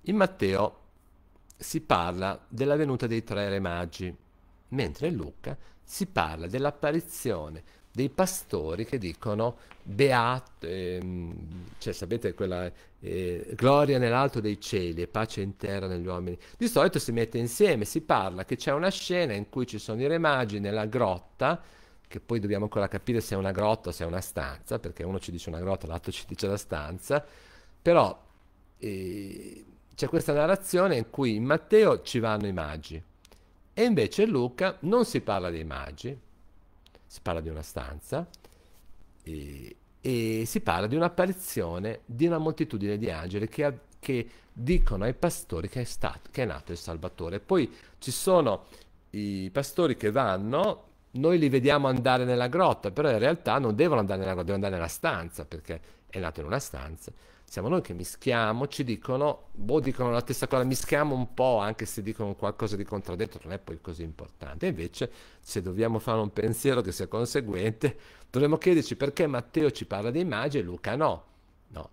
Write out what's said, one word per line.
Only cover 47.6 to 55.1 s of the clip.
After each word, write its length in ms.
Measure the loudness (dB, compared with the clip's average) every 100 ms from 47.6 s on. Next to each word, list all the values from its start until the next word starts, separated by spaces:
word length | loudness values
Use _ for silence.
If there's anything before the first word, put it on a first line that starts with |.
| 2 -4 -20 -10
ci 120 | -6
sono 540 | -2 4 6 6 2 -4 -20 -20 -20 _
i 380 | -6 -4 -4 -2
pastori 460 | -4 -2 2 2 4
che 120 | 2
vanno, 800 | 2 2 0 0 0 0 -2 -12 _ _
noi 260 | 2 4 6
li 120 | 6
vediamo 380 | 6 6 6 4
andare 360 | 2 4 4
nella 240 | 2 2 2
grotta, 440 | 4 2 2 -2
però 200 | 0 2
in 80 | 4
realtà 400 | 2 2 0 2
non 160 | 2 4
devono 240 | 4 4
andare 200 | 2 0
nella 120 | -2
grotta, 160 | -2 -2
devono 180 | 0 0
andare 160 | -2
nella 140 | -4 -2
stanza, 500 | -2